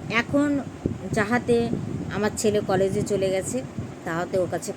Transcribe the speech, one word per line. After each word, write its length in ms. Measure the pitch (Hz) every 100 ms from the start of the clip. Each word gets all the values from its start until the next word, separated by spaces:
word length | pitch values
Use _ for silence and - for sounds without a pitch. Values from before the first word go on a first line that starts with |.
| -
এখন 500 | 220 226 285 294 285 226 - - - 190
যাহাতে 560 | 220 202 240 240 233 233 233 - - -
আমার 160 | 190 208 -
ছেলে 240 | 214 208 208
কলেজে 360 | 185 196 202
চলে 280 | 202 202 190
গেছে, 320 | 190 185 254 254 - - -
তাহাতে 340 | 175 165 175 190
ওর 100 | 170
কাছে 220 | 170 202